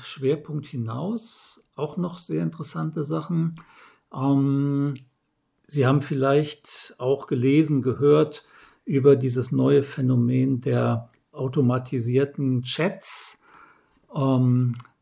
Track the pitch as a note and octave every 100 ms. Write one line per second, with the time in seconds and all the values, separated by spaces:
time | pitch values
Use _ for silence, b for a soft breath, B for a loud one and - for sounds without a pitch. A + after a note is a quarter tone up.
0 | - - C3 D#3 D#3+ D3+ - B2+ A2 B2
1 | F3 A#3 - - - - _ - D3+ -
2 | F3 F3 - D#3+ E3 D#3+ D3 E3 D#3+ D#3+
3 | C#3+ D#3 - E3 E3 E3 B B B B
4 | _ - C#3 C#3 C#3 C#3 C#3+ C#3 C#3+ B2+
5 | - _ _ _ _ _ _ D3 B2+ C#3
6 | - C#3 C3+ C#3+ D3+ - - - - -
7 | B2 C#3 - C3+ B2+ C#3+ D3+ C#3+ B2 A2+
8 | C#3+ D3+ D3+ - b b b b - C#3
9 | C#3 C3+ C3 B2 - C3 C3 C#3+ C#3 -
10 | B2+ B2+ A#2+ B2+ C3 B2+ C3 A#2+ A#2+ A#2
11 | - _ _ - C3 C#3 B2 B2+ B2+ B2+
12 | A#2 B2+ C#3+ D3 C3+ B2+ B2+ - F3 -
13 | - - - - b b b b b b
14 | _ A3+ C3+ B2+ B2+ B2 B2 A#2 - _